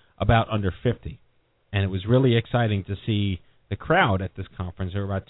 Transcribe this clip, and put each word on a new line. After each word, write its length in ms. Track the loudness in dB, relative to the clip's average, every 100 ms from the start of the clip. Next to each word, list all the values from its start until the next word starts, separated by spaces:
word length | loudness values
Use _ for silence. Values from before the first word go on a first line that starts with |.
| _ _
about 300 | 2 4 4
under 220 | 0 -2 0
fifty. 380 | -2 -2 -8 -16 _ _ _ _ _
And 120 | -2
it 40 | -2
was 180 | -2 2
really 280 | 4 6 2
exciting 460 | 2 -2 0 -2
to 120 | -4 -8 -2
see 340 | -2 0 -4 -10 _ _
the 60 | -10
crowd 440 | 0 2 4 0
at 140 | -4 -10
this 100 | -14 -10
conference. 360 | -10 -8 -6
There 120 | -6 -4
were 80 |
about 100 | -6